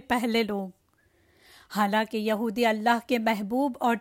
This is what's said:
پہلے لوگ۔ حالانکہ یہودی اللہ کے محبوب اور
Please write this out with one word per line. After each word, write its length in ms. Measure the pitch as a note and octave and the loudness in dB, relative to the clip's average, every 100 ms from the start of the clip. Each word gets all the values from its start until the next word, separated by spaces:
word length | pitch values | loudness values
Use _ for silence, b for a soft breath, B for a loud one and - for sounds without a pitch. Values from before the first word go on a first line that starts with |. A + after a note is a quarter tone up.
| - | 0
پہلے 360 | B3 A#3 A3+ | -2 0 0
لوگ۔ 260 | G#3+ G3+ F#3+ - _ b b b b b b b b | 0 -2 -6 -12 _ b b b b b b b b
حالانکہ 460 | G3 G3+ G#3+ A3 A3 | -2 2 2 0 -2
یہودی 480 | G#3+ G#3 A3+ G#3 A#3 | -2 -2 -2 0 2
اللہ 340 | A3 A3 A#3 - | 2 2 0 0
کے 100 | A#3+ | 0
محبوب 580 | A3 G#3 G3+ B3 C#4+ A#3+ | 0 -2 -2 0 -2 0
اور 160 | B3 A#3 | 0 0